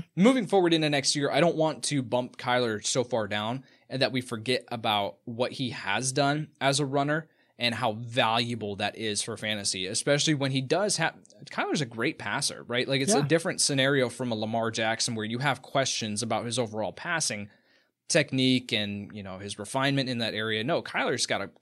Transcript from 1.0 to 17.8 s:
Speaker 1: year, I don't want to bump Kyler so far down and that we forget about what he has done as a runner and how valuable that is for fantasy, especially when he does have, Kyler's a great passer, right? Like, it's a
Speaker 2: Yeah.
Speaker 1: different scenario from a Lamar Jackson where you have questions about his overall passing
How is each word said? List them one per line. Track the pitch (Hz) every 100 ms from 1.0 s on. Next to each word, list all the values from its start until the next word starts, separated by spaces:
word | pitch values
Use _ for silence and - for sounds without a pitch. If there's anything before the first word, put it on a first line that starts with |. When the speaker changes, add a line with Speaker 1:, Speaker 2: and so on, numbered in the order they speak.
| 135
Speaker 1:
year, | 147 143
I | 135
don't | 170 156
want | 156 131
to | - 147
bump | 117 123 127 -
Kyler | 127 123 120 104
so | - 135
far | 117 123 101
down | 104 107 131 - - _
and | 131
that | 131
we | 131
forget | 123 113 110 127 -
about | 120 113 104 101 - -
what | 113 123
he | - 127
has | - 98 104 131
done | 135 139 151 156 _
as | 135 139
a | 143
runner | 143 143 151 156 _ _ -
and | 120
how | 110 120
valuable | 107 120 120 113 117 117 117 104 98
that | 104 -
is | 110 104
for | - 107
fantasy, | 107 107 98 95 92
especially | 113 - 143 151
when | 147 135
he | 135
does | 131 160 208 -
have, | 165 - - - -
Kyler's | - 392 240
a | 120
great | 110 131 -
passer, | 101 120 139 - -
right? | 120 127
Like, | 135
it's | 139
a | 226
Speaker 2:
Yeah. | 139
Speaker 1:
different | 165 185 -
scenario | - 139 135 143 120
from | - 123
a | 110
Lamar | 110 113 113
Jackson | 113 110 113 - 113
where |
you | 107 120
have | 143 123
questions | - 143 131 - 113 104
about | 113 110 117
his | 117
overall | 113 107 98
passing | - - 165 - 107 101 - _ _